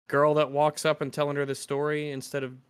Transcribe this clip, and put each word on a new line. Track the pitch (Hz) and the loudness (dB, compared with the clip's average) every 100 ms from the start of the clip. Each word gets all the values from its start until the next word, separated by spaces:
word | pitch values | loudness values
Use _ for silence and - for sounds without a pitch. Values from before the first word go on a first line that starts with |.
| - | -2
girl | 143 151 | 4 4
that | 151 139 | 4 2
walks | 139 151 151 156 | 2 0 2 0
up | 151 | 0
and | 139 | -2
telling | 151 143 143 | -2 -2 0
her | |
the | 139 | -2
story | 135 - 139 147 151 151 | -4 -4 -2 -2 -2 -4
instead | 135 - 143 | -8 -6 -6
of | 131 131 | -6 -10